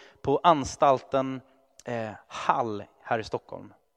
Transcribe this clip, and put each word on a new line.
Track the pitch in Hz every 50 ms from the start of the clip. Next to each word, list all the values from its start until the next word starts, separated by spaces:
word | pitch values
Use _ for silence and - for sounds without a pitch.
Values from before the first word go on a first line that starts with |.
| - - _ _
på | - 139 139 -
anstalten, | - 175 165 143 127 - - - 156 143 131 120 - - - 135 131 135 131 127 - _ _ _ _ _ _ _ -
eh, | 123 123 117 113 107 98 - _
Hall | - - - - - 160 147 123 113 104 101 - - _ _
här | - - 123 113
i | 104
Stockholm. | - - - _ - - 90 101 104 98 _ _ _ _